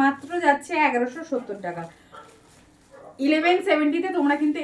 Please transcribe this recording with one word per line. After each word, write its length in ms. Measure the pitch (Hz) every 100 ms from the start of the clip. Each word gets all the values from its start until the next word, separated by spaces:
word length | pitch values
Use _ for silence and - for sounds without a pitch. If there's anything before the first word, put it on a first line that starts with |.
মাত্র 260 | 269 277 - 349 320
যাচ্ছে 260 | 277 - 320 294
এগারোশো 340 | 247 247 320 -
সত্তর 280 | 247 226 196 180
টাকা। 160 | 170 - - _ - - - - - - _ _ - - - 277
ইলেভেন 300 | 311 339 359 381
সেভেন্টিতে 400 | 302 302 339 381 349
তোমরা 160 | 285 294
কিন্তু 160 | 302 294